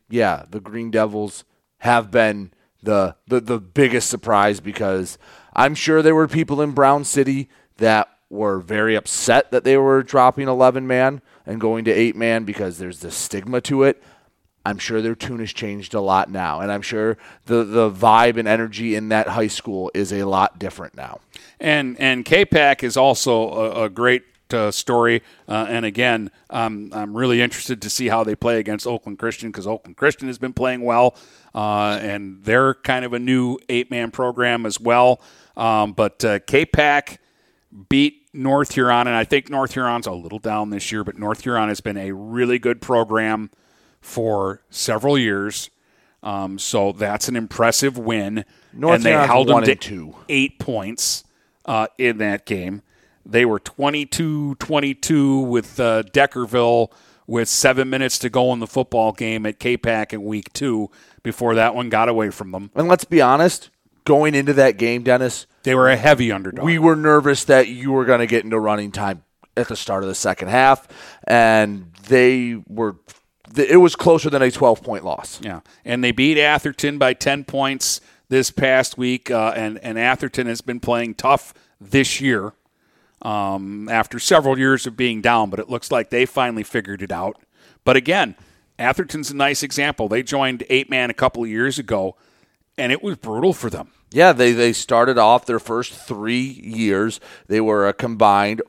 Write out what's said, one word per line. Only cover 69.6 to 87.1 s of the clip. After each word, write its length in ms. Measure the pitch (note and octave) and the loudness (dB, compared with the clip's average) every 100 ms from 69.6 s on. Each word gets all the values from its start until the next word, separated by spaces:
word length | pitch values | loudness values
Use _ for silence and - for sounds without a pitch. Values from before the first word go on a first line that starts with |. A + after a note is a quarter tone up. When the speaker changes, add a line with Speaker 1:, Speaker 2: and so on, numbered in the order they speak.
| A#2+ | -4
Speaker 1:
the 80 | A2 | -6
start 260 | - G2 | -6 -4
of 80 | F#2+ | -4
the 60 | F#2+ | -4
second 320 | G#2 F#2 F#2 | -4 -4 0
half, 400 | B2+ C3+ C3+ - - - - - | 4 4 4 0 -20 -20 -16 0
and 680 | A#2 A2+ A2 G#2+ G2+ F2 E2 - | 4 6 4 2 -4 -14 _ 2
they 520 | B2+ B2+ C3 A#2+ A#2 - | 6 6 4 -2 -8 -12
were, 280 | G#2 A2 F#2 _ - _ _ - | -6 -6 -6 _ -20 _ _ -10
th-, 160 | - C#3 | -2 6
it 80 | E3+ | 8
was 180 | F3+ - | 8 4
closer 360 | F3 E3 D#3 | 4 4 2
than 100 | C#3 | 2
a 80 | C3 | 0
twelve-point 560 | - C3+ A2+ - G#2 F2 | 4 2 2 -4 -10 -8
loss. 340 | C#2+ - - | -8 -10 -14
Speaker 2:
Yeah, 160 | G#2+ E2+ _ _ - | -12 -14 _ _ -8
and 180 | B2 | -2
they 80 | B2 | -2
beat 280 | A#2 C3+ D3+ | 2 2 4
Atherton 580 | D3 D3+ D3+ C3+ D3 C#3+ | 2 0 -2 -4 -6 0
by 160 | C3 | 0
ten 300 | C3 D3 C#3+ | 0 -4 -4
points 580 | C#3 C#3 C3+ C3 - - _ _ _ | -6 -4 -4 -4 -6 -6 _ _ _
this 200 | C3 B2+ | 0 0
past 480 | - C3 C3 B2+ - | 0 2 2 2 -4
week, 320 | B2 B2+ - | -4 -4 -2
uh, 240 | A#2+ A2 A2+ | -2 0 -2
and, 220 | A2 G#2+ | -6 -8
and 200 | A#2+ A2+ | -10 -2
Atherton 480 | A#2+ C3 C3+ - A#2+ | 0 0 -4 -6 -6
has 140 | A#2 | -6
been 180 | - A#2+ | -8 -8
playing 340 | - A#2+ A#2 G#2 | -2 -2 -2 -4
tough 380 | C3 C#3 - _ _ _ | 2 2 0 _ _ _
this 400 | G2 C#3 C3 - | -2 0 0 -2
year, 340 | C3+ A2+ G2+ - _ _ _ _ _ _ | 0 0 -2 -12 _ _ _ _ _ _
um, 640 | A2+ G#2+ G2 G2 G2 G#2 G#2+ | -6 -4 -2 -4 -8 -12 -4
after 280 | A2+ A2 A#2+ | -2 -2 -6
several 400 | - E3+ C#3 C3 | 2 2 4 0
years 300 | C3+ C3+ B2+ | 2 0 -2
of 100 | A2 | -2
being 240 | B2 A2 | -2 0
down, 300 | A2+ A#2 G#2+ | 2 2 0
but 80 | G2 | -4
it 100 | G#2+ | -8
looks 220 | A#2+ - | -10 -4
like 180 | B2+ A2 | -4 -2
they 160 | A#2+ B2+ | -2 0
finally 380 | - B2 A2+ | 0 -2 -4
figured 400 | G#2 A#2+ F#2+ G2+ | -6 -6 -6 -12
it 80 | F#2+ | -8